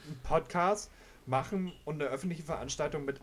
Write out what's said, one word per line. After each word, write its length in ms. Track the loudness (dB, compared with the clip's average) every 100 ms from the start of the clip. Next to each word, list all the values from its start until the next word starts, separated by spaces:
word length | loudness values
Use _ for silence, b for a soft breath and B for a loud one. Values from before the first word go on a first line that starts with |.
| -10
einen 140 | -6
Podcast 680 | 2 2 2 4 4 4 -2 b b b 0
machen 460 | 0 2 0 -2 -6
und 100 | -6 -2
eine 40 |
öffentliche 400 | 0 0 -2 -4
Veranstaltung 600 | -4 -4 -2 0 0 0
mit 160 | -2 -2